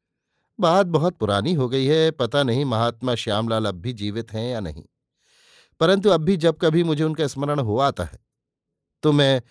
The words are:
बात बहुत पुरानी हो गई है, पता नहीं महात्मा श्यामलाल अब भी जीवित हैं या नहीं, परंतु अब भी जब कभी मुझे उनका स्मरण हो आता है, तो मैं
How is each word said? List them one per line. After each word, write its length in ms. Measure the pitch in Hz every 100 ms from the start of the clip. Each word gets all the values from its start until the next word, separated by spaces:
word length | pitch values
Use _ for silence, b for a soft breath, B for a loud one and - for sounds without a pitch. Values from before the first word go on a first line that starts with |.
| _ _ _ _ _ -
बात 260 | 170 185 180
बहुत 300 | 156 175 -
पुरानी 380 | 104 101 127
हो 140 | 165 123
गई 180 | 135 135
है, 240 | 160 160
पता 320 | 151 117 143
नहीं 220 | 131 120
महात्मा 500 | 139 110 117 113 127
श्यामलाल 520 | 117 113 104 113 110 107
अब 80 |
भी 180 | 90 113
जीवित 400 | 110 104 107 117
हैं 200 | 110 123
या 80 | 117
नहीं, 240 | 87 73 - _ _ _ b b b b b -
परंतु 300 | 165 196 202
अब 100 | 165
भी 160 | 156 185
जब 220 | 160 156
कभी 260 | 170 165
मुझे 200 | 170 151
उनका 220 | 156 151 139
स्मरण 340 | 131 143 147
हो 180 | 113 113
आता 260 | 139 -
है, 140 | 82 - _ _ _ _ _ _ _ _
तो 100 | 156
मैं 300 | 147 139 131 b